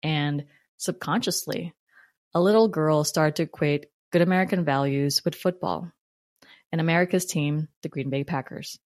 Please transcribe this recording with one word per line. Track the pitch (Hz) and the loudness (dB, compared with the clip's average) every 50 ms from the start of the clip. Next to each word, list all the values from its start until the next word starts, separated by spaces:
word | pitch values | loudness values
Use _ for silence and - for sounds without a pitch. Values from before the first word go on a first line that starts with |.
And | - 156 156 151 147 147 147 147 143 _ _ _ _ _ _ _ | -2 -2 -2 0 0 -2 -2 -4 -6 _ _ _ _ _ _ _
subconsciously, | - - 175 - - - 151 214 254 - 170 - - - - - 170 170 - _ _ _ _ _ - _ _ _ _ _ _ | -6 -6 -6 -6 -4 -2 -2 -2 0 -2 -4 -4 -4 -6 -6 -6 -8 -10 -12 _ _ _ _ _ -20 _ _ _ _ _ _
a | 170 | 2
little | 175 190 208 220 226 220 | 4 4 6 6 4 4
girl | 180 160 156 156 156 151 151 | 2 0 2 4 4 2 2
started | - - - 156 151 147 | 0 0 2 2 2 2
to | - 165 | 0 -4
equate | 156 - - 165 147 143 147 - _ _ _ _ _ | -4 -2 -2 0 0 0 0 -4 _ _ _ _ _
good | - 175 175 | 2 2 4
American | 170 185 185 185 - - 185 170 | 4 4 2 2 2 0 0 0
values | 147 135 139 139 139 139 139 139 143 139 - - | 2 2 2 2 0 0 0 0 0 0 0 -2
with | 175 151 | -2 -4
football | - - 180 180 - - 175 - 156 180 170 _ _ _ _ _ _ _ _ _ _ _ _ - _ _ _ | -2 -2 -4 -2 -2 -4 -4 -4 -4 -6 -12 _ _ _ _ _ _ _ _ _ _ _ _ -20 _ _ _
and | - 165 | -4 -2
America's | 160 165 165 170 180 175 180 185 180 - | 0 2 4 2 2 2 2 0 0 0
team, | - 165 147 147 147 151 156 156 _ _ - | -2 -2 0 0 0 -2 -4 -6 _ _ -14
the | 151 | -10
Green | - 147 135 135 | -8 -6 -6 -4
Bay | 131 139 139 | -4 -4 -4
Packers. | - 165 139 131 - - - 147 - - - _ | -4 -4 -6 -6 -8 -12 -14 -14 -14 -16 -18 _